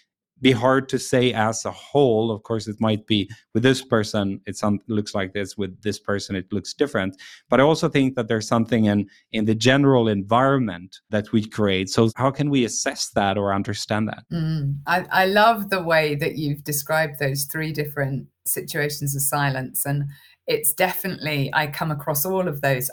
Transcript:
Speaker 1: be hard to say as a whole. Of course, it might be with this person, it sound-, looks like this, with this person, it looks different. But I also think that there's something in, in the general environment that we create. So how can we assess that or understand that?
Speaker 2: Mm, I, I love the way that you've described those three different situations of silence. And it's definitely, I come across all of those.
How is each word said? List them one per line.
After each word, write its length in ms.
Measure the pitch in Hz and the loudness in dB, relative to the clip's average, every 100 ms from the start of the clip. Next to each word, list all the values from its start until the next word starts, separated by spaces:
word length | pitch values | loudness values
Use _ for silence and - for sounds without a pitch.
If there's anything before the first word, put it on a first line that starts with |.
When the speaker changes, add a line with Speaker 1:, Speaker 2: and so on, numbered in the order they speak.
| _ _ _ _ | _ _ _ _
Speaker 1:
be 120 | 127 | 2
hard 360 | 120 127 135 131 | 4 4 2 2
to 100 | 123 | -4
say 360 | - 127 123 | 0 2 2
as 320 | 110 110 110 98 | 2 0 -2 -8
a 40 | |
whole. 600 | 95 - 143 135 110 113 | -10 -2 2 4 4 0
Of 140 | 104 | -4
course, 220 | - 113 107 | -4 -6 -6
it 140 | 104 | -2
might 260 | 113 107 - | 0 0 0
be 240 | 110 92 - _ | 0 0 -8 _
with 100 | 110 | 2
this 200 | 127 131 | 4 2
person, 580 | - 113 104 107 98 98 - | 2 0 0 -2 -2 -4 -10
it 100 | 98 | -4
sound-, 240 | 107 101 - | -2 -2 -2
looks 260 | 107 104 | -4 -2
like 200 | 104 92 | -6 -4
this, 220 | 101 98 - | -6 -6 -6
with 260 | 95 92 | -8 -6
this 160 | 104 101 | -6 -6
person, 360 | - 101 - | -4 -4 -4
it 160 | 98 90 | -6 -4
looks 220 | 101 - | -6 -6
different. 420 | - 143 101 95 - - - _ | -4 -2 0 -4 -6 -18 -20 _
But 100 | 120 | 4
I 20 | |
also 280 | 147 156 160 | 4 4 2
think 240 | 143 131 131 | 2 0 -2
that 120 | 110 | -2
there's 200 | 110 - | -2 0
something 380 | 117 110 117 107 | 0 2 2 4
in, 200 | 104 104 _ _ | 2 0 _ _
in 120 | 113 | -2
the 100 | 107 | 0
general 540 | 110 120 139 139 127 110 | 2 4 6 6 6 4
environment 920 | 98 98 120 135 139 110 85 95 - _ | 0 2 2 4 2 0 -6 -14 -20 _
that 200 | 107 104 | -4 0
we 160 | 113 107 | 0 0
create. 440 | - 101 95 95 | 0 2 2 0
So 180 | - 113 - | 2 2 2
how 140 | 135 | -2
can 180 | 135 147 | 0 0
we 160 | 139 | 2
assess 460 | 110 - 139 - - | 0 -2 -6 -6 -4
that 260 | 113 101 101 | 0 0 0
or 160 | 98 | 0
understand 560 | 98 101 98 - 107 110 | -2 -2 -6 -4 -2 -2
that? 160 | - - | -6 -8
Speaker 2:
Mm, 460 | 165 156 156 139 139 160 | -4 -2 -2 -4 -6 -2
I, 180 | 180 180 | -2 0
I 140 | 185 190 | 0 2
love 420 | 208 220 214 202 | 4 4 4 -2
the 140 | 190 | -2
way 320 | 165 160 151 | 2 2 2
that 220 | 143 160 - | 0 -2 -2
you've 280 | 147 143 | -4 -4
described 540 | - 143 - 156 156 147 | -6 -6 -2 0 0 -2
those 240 | 139 139 | -4 -2
three 280 | - 160 156 | -4 -6 -4
different 540 | 151 147 147 135 139 - _ - | -4 -6 -4 -4 -4 -8 _ -6
situations 680 | 135 - 160 147 147 143 | -6 -6 -4 -4 -4 -4
of 60 | 139 | -2
silence. 640 | 139 147 139 131 127 - | -2 0 0 -2 -6 -6
And 200 | 143 143 143 - _ _ - | -4 -2 -4 -8 _ _ -4
it's 260 | 151 - | -2 -2
definitely, 800 | - - - 185 - 156 147 135 | 0 0 0 -6 -6 -4 -2 0
I 140 | - 151 | 0 -2
come 240 | - 160 | -2 -4
across 340 | 147 - 147 | -2 -4 -2
all 240 | 185 190 180 | -2 0 -2
of 140 | 143 | -2
those. 280 | 139 127 - | 0 0 -2